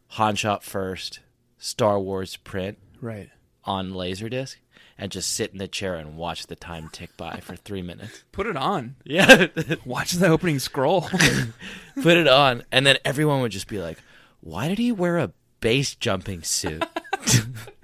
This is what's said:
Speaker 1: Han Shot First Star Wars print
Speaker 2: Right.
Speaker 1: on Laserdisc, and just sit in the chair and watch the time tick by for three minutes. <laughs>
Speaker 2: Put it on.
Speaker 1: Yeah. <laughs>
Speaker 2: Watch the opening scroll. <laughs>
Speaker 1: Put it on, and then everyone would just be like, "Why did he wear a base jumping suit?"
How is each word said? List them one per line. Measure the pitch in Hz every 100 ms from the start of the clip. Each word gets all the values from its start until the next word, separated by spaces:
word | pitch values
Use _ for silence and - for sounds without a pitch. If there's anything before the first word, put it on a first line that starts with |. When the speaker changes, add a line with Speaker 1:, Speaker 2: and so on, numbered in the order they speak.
| _
Speaker 1:
Han | - 107
Shot | 104 110 101
First | - 101 95 90 - - _ _ _ _
Star | - - 110 101
Wars | 95 95 92 -
print | - 98 92 104 _ -
Speaker 2:
Right. | 120 107 92 _ _ _
Speaker 1:
on | - 98 95
Laserdisc, | 92 90 95 110 127 135 - _ - - -
and | 101
just | 92 -
sit | - 107
in | 95
the | 92
chair | - 98 85
and | 76 78
watch | 85 82 -
the | 82
time | - 85 80
tick | - 85 -
by | 82 95
for | -
three | 90 - 98
minutes. | 87 87 107 - _
<laughs> |
Speaker 2:
Put | - 214
it | 156
on. | 143 196 120 143
Speaker 1:
Yeah. | - 160 175 233 180 - 156
<laughs> | 151
Speaker 2:
Watch | 127 117 -
the | 175 185
opening | 160 180 139
scroll. | - - 135 185
<laughs> | 151 - 143 131 120 - - - - -
Speaker 1:
Put | 165 170
it | 151
on, | 131 139 120 -
and | 127 139
then | 135
everyone | - 135 151 139
would | 120
just | 95 -
be | 104
like, | 85 82 - - _ _
"Why | - 80 143
did | 202
he | 240
wear | 208 175 170
a | 110 - _ -
base | 113 131 135
jumping | - 117 95 92 90
suit?" | - - 85 78 330 - - - - 120 113 120 - -